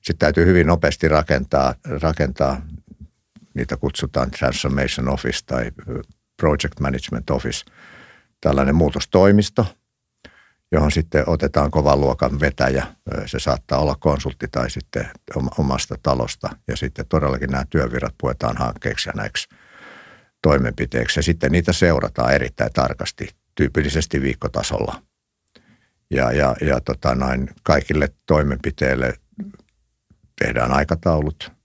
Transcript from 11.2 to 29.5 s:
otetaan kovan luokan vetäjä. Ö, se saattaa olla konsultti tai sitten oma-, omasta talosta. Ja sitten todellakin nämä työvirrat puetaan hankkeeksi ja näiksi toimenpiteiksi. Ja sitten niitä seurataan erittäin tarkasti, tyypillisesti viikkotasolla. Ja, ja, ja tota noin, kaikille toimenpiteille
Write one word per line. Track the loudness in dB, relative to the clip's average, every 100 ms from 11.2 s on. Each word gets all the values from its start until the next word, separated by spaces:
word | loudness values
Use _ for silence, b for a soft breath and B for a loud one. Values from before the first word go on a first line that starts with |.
| 0
otetaan | 0 0 2 2
kovan | 2 4 4
luokan | 2 0 0 0
vetäjä. | -2 0 0 0 -4 -10 -10
Ö, | -8 -6
se | -6
saattaa | -2 -4 -2 0
olla | 0 0
konsultti | 0 0 -2 -8 -6
tai | -4 -4
sitten | -6 -8 -8 -8 -12 -10
oma-, | -6 -4 -2
omasta | -2 -2 -4 -6
talosta. | -2 -2 -2 -6 -10 -12 -8
Ja | -6
sitten | -6 -8 -2
todellakin | 0 0 -2 -2
nämä | -4 -2
työvirrat | -2 0 -2 -6 -4
puetaan | -6 -2 -4 -2
hankkeeksi | -4 -4 -6 -6 -6
ja | -6
näiksi | -6 -8 -10 B B B B B B B B _
toimenpiteiksi. | 2 4 2 -2 -4 -2 -2 0
Ja |
sitten | 0 0 2
niitä | 2 2
seurataan | 4 4 4 0 -2 2
erittäin | 2 0 -2 -2
tarkasti, | 0 -2 -2 -8 -8 -12 _ _
tyypillisesti | -2 -2 0 0 0 -2 -2
viikkotasolla. | -2 -2 -4 -4 -4 -2 -4 -6 _ _ _ _ _ _ b b b b _
Ja, | -2 0
ja, | 2 0 0
ja | 0 0
tota | -2 -4 -2
noin, | 0 0 -2 -4 -8
kaikille | 0 2 2 0 -2 -4 0
toimenpiteille | 2 2 -2 -4 -2 -2 0 -2 -6 _ -16 -16